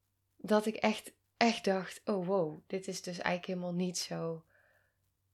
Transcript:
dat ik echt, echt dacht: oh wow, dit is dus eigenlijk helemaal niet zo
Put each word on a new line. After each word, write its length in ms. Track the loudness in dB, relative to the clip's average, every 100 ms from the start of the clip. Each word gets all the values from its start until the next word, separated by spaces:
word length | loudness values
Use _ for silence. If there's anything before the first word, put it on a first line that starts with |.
| _ _ _ _
dat 300 | 2 4 4
ik 80 |
echt, 380 | 0 0 0 -8 _ _ 2
echt 280 | 4 4
dacht: 360 | 2 0 -2 -8
oh 220 | -2 -2 2
wow, 360 | 2 2 -2 -6
dit 220 | -6 -4
is 140 | -8
dus 160 | -8 -2
eigenlijk 280 | 0 0 -2
helemaal 280 | -4 -2
niet 240 | 0 0 -2
zo 460 | -4 -4 -4 -6 -12 _ _ _ _ _ _ _ _